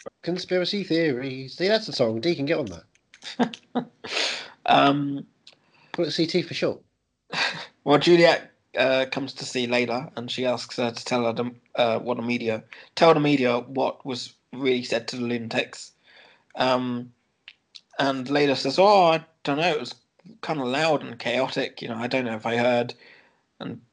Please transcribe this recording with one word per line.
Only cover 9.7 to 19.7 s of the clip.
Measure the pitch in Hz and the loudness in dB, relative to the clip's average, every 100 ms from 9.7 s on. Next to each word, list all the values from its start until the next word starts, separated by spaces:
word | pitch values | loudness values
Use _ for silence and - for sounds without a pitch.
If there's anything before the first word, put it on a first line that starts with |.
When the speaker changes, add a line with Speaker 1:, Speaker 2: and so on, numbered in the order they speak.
| 123 120 120 - - | 0 0 -2 -6 -10
Speaker 2:
and | 120 | -8
she | - 127 | -4 -2
asks | 120 - - | -2 -6 -4
her | 120 | -4
to | 117 | -4
tell | - 123 | -4 0
her | 117 | 0
the, | 113 120 123 _ | -2 -6 -8 _
uh, | - 120 110 | 0 0 0
what | - 123 | -2 -4
the | |
media, | 117 120 117 110 - - - | -2 -2 -2 -4 -8 -20 -16
tell | - 165 | 4 6
the | 156 | 6
media | 147 143 123 120 | 4 4 2 0
what | 120 135 - - | -2 -2 -2 -4
was | 143 120 - _ _ | -10 -10 -10 _ _
really | 123 135 127 | -4 0 0
said | 123 117 117 | 0 -4 -4
to | 127 | -6
the | |
lunatics. | 120 120 117 123 135 - - _ _ - - _ _ - | -4 -4 -4 -6 -6 -10 -20 _ _ -20 -20 _ _ -2
Um, | 131 127 127 123 123 _ _ _ - _ _ - _ - | 2 2 0 -6 -8 _ _ _ -20 _ _ -20 _ -4
and | 139 135 123 | -2 -2 -2
Layla | 143 143 131 | 0 2 2
says, | 135 135 | -2 4
"Oh, | 196 202 175 | 6 8 6
I | 160 156 _ | 2 -2 _
don't | - 143 | -4 0
know. | 175 | 0